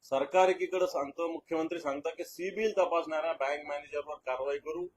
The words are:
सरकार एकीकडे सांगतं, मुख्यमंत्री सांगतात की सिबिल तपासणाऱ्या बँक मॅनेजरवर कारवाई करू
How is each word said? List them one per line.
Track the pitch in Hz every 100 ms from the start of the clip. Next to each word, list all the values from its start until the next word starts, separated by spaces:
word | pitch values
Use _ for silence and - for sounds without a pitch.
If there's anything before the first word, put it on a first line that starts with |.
| -
सरकार | 135 143 185 185
एकीकडे | 185 180 185 180
सांगतं, | 175 139 - 170
मुख्यमंत्री | 165 _ 165 160 170
सांगतात | 147 139 156 -
की | 165
सिबिल | - 180 190 220 196
तपासणाऱ्या | 180 170 156 156 160
बँक | 160 135 147 151
मॅनेजरवर | 143 147 147 147 - -
कारवाई | 127 135 143
करू | 151 160 180